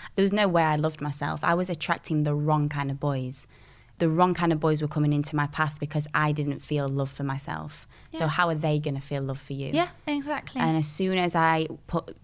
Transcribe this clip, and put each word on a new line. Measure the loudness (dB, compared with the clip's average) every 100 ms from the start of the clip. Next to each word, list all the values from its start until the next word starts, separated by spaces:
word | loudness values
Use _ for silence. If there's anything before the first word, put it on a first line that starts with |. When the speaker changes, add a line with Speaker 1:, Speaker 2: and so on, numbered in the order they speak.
| -8
Speaker 1:
there | 0
was | 2
no | 4 4
way | 4
I | 4 2
loved | 0 -2
myself. | -6 -4 -4 -2
I | 0
was | 0 0
attracting | -4 -2 -4 0 0
the | 2
wrong | 2 2 2 2
kind | 0 -4
of | -2
boys. | -2 -2 -4 -8 -12 -18 -20 -20 -20 0
The | 2
wrong | 4 4
kind | 4 2
of | 2
boys | 2 2
were | 0
coming | 2 2
into | 2 2 0
my | -2
path | 0 -2 -2
because | -4 -4 -2
I | 0 2
didn't | 0 -2 -4
feel | -4 -2 0
love | -2 -4
for | -4
myself. | -4 -4 -6 -6 -8 -14 -20 -20 -14
So | -4
Speaker 2:
Yeah. | -2
Speaker 1:
how | 2 0
are |
they | 2 0 0
gonna | 0 -4
feel | -4 -4
love | -4 -6
for | -8
you? | -8 -2
Speaker 2:
Yeah, | -2 -2 -6 -6
exactly. | -4 -4 -6 -6 -2
Speaker 1:
And | 2 2
as | 0
soon | 0 0 2
as | 2
I | 2 4 2 0 -6 -6
put | -4 -4 -12